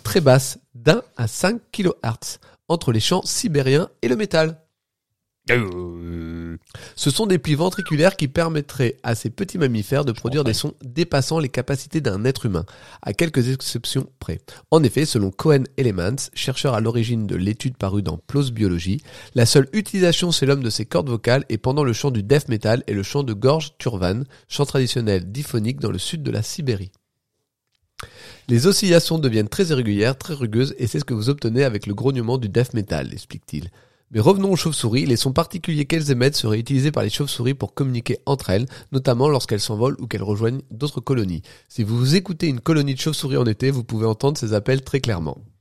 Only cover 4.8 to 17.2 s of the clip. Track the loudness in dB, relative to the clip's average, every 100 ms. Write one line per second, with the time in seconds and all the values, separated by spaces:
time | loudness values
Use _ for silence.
4.8 | _ _ _ _ _ _ 0 2 2 -6
5.8 | -8 -10 -8 -8 -8 -8 -10 -12 -14 -20
6.8 | -18 -4 -2 0 2 2 2 0 0 -2
7.8 | -2 2 2 2 -2 0 0 -2 -4 -2
8.8 | -2 -2 -4 -4 -4 -6 -6 0 0 0
9.8 | 0 0 0 -2 -2 0 0 0 -4 -8
10.8 | -10 -4 0 0 0 0 -2 -4 -2 -4
11.8 | -2 -2 -2 0 0 0 0 -2 -4 -12
12.8 | -20 -10 -6 -2 0 2 0 -2 -4 -6
13.8 | -4 -4 -4 _ -10 -10 -12 -20 _ 4
14.8 | 6 2 0 2 0 0 4 4 2 0
15.8 | 0 0 -2 -2 -6 -6 -4 -2 0 0
16.8 | 0 0 0 -2